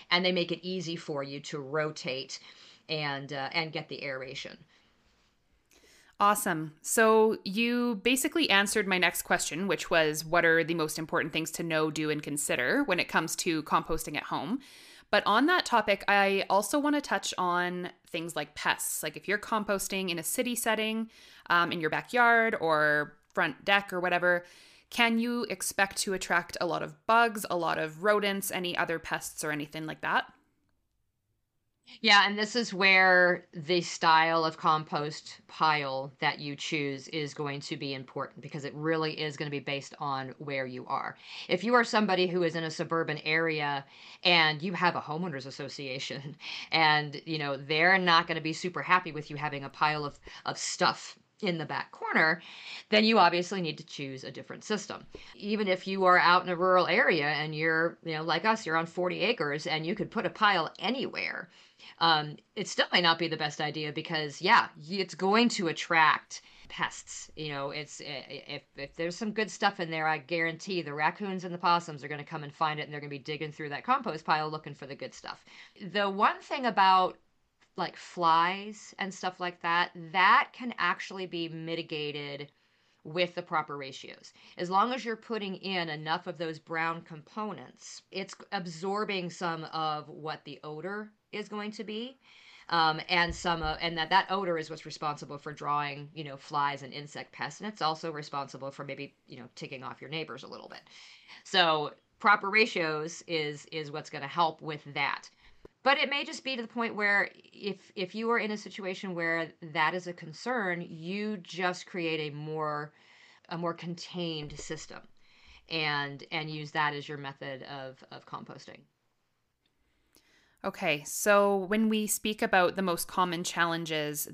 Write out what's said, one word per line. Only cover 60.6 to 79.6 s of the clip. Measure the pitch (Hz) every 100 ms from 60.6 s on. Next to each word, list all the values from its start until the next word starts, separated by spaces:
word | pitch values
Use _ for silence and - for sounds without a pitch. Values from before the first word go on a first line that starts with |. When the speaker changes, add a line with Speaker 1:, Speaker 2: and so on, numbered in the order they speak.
| 156 -
Speaker 1:
anywhere, | 190 262 156 - 85 - - - - _ - -
um, | 165 156 151 143 _ -
it | 180
still | - -
may | 208
not | 170 165
be | 165
the | 156
best | 151 -
idea, | 151 151 151
because, | 156 156 160 147 139
yeah, | 175 220 113 160
y-, | 151 196
it's | 180
going | - 190 220 240
to | - 170
attract | 147 - 165 156 - - - - - -
pests. | - 156 - - - - -
You | 151
know, | 139 139
it's, | 147 147 -
i-, |
i-, | - 139 - 135 -
if, | 143 - -
if | 139 -
there's | 170 175
some | 220
good | 214 214
stuff | - 202 202
in | 165
there, | 160 156
I | 156
guarantee | 131 170 165 160 196 180
the | 147
raccoons | 147 156 175 202 190
and | 180
the | 175
possums | 180 170 170 147
are | 147
gonna | 147
come | 147 160
and | 147
find | - 156 151
it, |
and | 147
they're | 147
gonna | 143
be | 139
digging | 135 151 156
through | 147 151
that | 143
compost | 240 262 226 160 -
pile | 156 156
looking | 156 151
for | 143 135
the |
good | 135 131
stuff. | - - - - - - - 190
The | 202 202
one | 196 247 359
thing | - 302 247
about, | 196 190 185 185 - _ _ _ _ _ -
like, | 160 -
flies | - 180 170 165 170 196 208 214 - -
and | 196
stuff | 180 185 180
like | 180 175